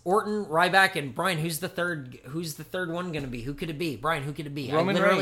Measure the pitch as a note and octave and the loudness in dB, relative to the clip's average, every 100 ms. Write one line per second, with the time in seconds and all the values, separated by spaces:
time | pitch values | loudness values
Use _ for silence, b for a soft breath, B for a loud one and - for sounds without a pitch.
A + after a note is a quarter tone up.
0 | F3 G3+ G3+ G#3+ F#3+ D#3+ F3+ F#3+ F#3+ F3 | 0 2 2 -2 0 4 6 6 6 2
1 | C#3 C#3+ F3+ E3 E3 D3+ F3 - F3 D#3+ | -4 -2 -2 0 -2 -4 -4 -2 -2 -2
2 | B2+ A#2+ - D#3 E3 D3 D3+ F#3 F3 E3+ | -8 -14 -10 -8 -6 -8 -8 -6 -4 -4
3 | F3+ D3+ C3+ A#2+ A#2+ C#3+ F3+ C#3+ E3 A#2+ | -4 -4 -6 -6 -6 -6 -6 -4 -4 -2
4 | D#3 D#3+ C#3 C#3+ D3 C#3+ B2+ D3+ F3+ F3+ | -2 -2 -2 -6 -8 -6 0 2 4 4
5 | G3 F#3+ | 4 4